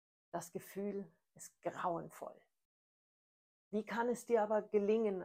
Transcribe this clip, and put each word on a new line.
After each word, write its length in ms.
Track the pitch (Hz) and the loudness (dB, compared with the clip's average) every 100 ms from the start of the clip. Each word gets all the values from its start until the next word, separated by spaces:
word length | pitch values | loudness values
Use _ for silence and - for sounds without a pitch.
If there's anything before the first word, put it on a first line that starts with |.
| _ _ _ | _ _ _
Das 220 | 170 - | -8 -6
Gefühl 580 | 185 - 190 202 196 196 _ _ | -10 -8 -6 -4 -4 -8 _ _
ist 240 | - - - | -18 -18 -8
grauenvoll. 760 | 170 - 185 165 160 - - - _ _ _ _ _ _ _ _ _ _ _ _ _ | -6 -2 -2 -2 -6 -10 -12 -12 _ _ _ _ _ _ _ _ _ _ _ _ _
Wie 160 | 208 220 | -4 -2
kann 240 | 220 240 | 0 0
es 160 | 233 - | 0 2
dir 160 | 226 | 4
aber 180 | 208 214 | 4 2
gelingen, 640 | 208 208 202 226 214 185 | 2 2 4 4 4 0